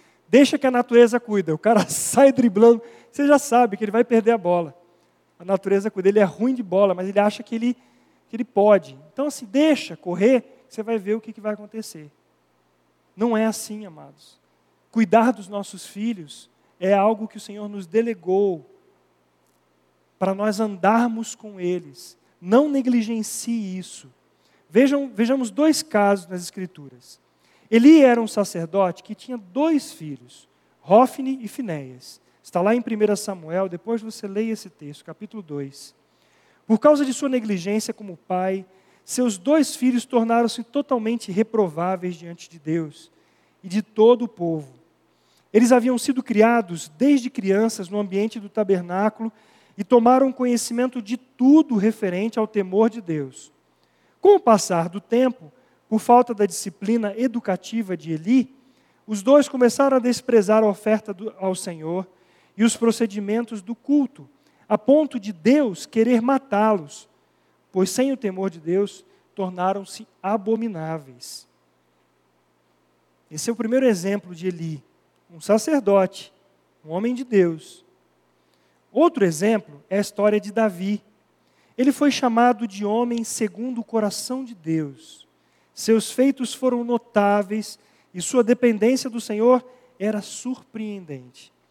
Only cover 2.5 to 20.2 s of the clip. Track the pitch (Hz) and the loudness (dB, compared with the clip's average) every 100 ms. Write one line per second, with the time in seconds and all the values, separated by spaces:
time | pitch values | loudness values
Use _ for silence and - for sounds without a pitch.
2.5 | 196 233 226 - - _ - 285 285 - | 6 6 6 0 -20 _ -2 2 2 4
3.5 | 240 240 202 214 220 240 233 208 233 175 | 2 2 0 -2 0 2 2 2 0 0
4.5 | 175 156 - _ _ _ _ _ _ 180 | -2 -2 -10 _ _ _ _ _ _ -4
5.5 | 196 196 196 214 196 185 208 185 180 247 | -4 0 -2 -2 -2 2 2 2 0 -4
6.5 | 254 190 185 202 180 190 202 208 208 - | -4 -2 0 0 0 -2 0 0 -2 -8
7.5 | 226 240 233 _ _ _ _ _ 226 240 | -4 -4 -4 _ _ _ _ _ -10 -4
8.5 | 202 208 196 139 135 147 - 285 - 208 | 2 4 4 2 -16 -14 -8 -8 -8 -4
9.5 | 269 311 262 - 160 175 175 220 247 - | 2 4 2 -2 -12 -8 0 4 2 0
10.5 | - _ - 220 226 190 220 220 220 214 | -18 _ -12 -6 -6 -4 -6 -8 -12 -10
11.5 | 208 208 220 - 156 147 _ _ _ _ | -10 -12 -14 -14 -18 -20 _ _ _ _
12.5 | _ _ _ _ _ _ - 233 220 220 | _ _ _ _ _ _ -4 -2 0 0
13.5 | - - 214 202 156 143 147 _ _ _ | -4 -10 -14 -16 -20 -20 _ _ _ _
14.5 | _ _ _ _ 226 196 220 233 220 185 | _ _ _ _ -2 4 4 4 0 -6
15.5 | 202 190 190 - 196 226 196 147 - - | -12 -10 -16 -16 -8 -8 -8 -12 -20 -20
16.5 | _ _ _ 185 196 208 214 220 208 - | _ _ _ 0 2 2 -2 -6 -14 -18
17.5 | 208 208 202 170 214 233 190 170 190 202 | -14 -12 -12 -4 -2 -2 -4 -2 0 0
18.5 | 165 - _ _ _ _ _ _ _ _ | -2 -10 _ _ _ _ _ _ _ _
19.5 | _ _ _ _ _ _ _ | _ _ _ _ _ _ _